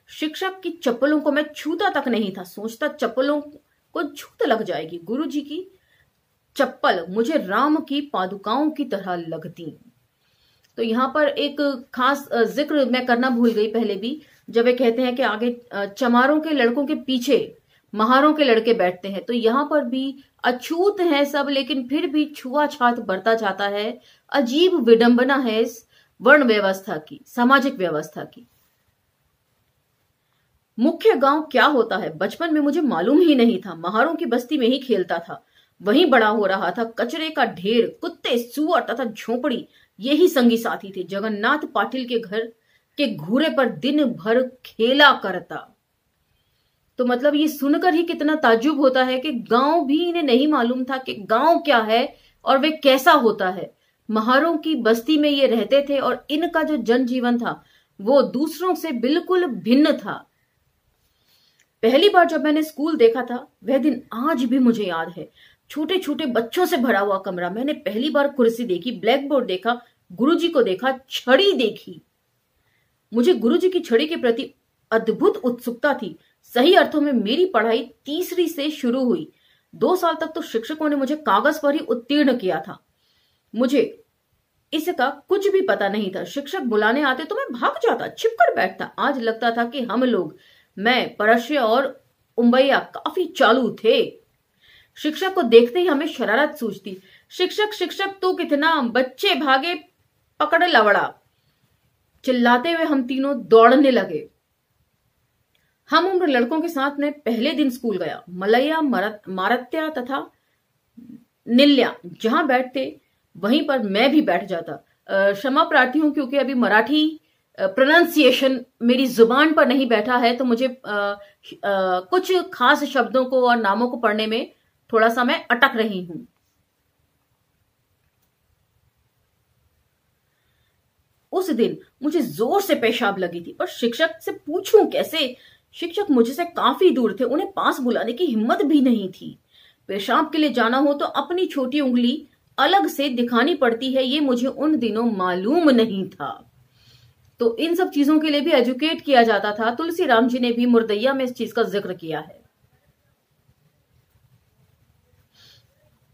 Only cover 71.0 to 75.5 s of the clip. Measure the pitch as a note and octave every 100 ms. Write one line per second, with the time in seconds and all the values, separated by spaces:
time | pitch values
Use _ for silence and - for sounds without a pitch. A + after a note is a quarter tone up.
71 | - - B3 C#4 G4+ C4+ G#3+ G#3+ - D#3+
72 | _ _ _ _ _ _ _ _ _ _
73 | - A3+ D4 A3+ A3+ E4+ F4+ F4+ - A3+
74 | D#4 E4 B3 A#3 A#3+ _ _ _ - A3+
75 | A3+ G#3+ F#4 - B3